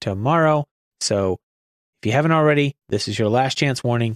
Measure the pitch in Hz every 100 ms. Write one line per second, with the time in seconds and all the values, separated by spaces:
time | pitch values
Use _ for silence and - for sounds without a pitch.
0 | - 98 123 165 156 151 147 _ _ _
1 | - 101 95 87 _ _ _ _ _ _
2 | 107 131 160 160 151 147 143 - _ 104
3 | - 107 107 120 135 - 143 127 123 120
4 | 113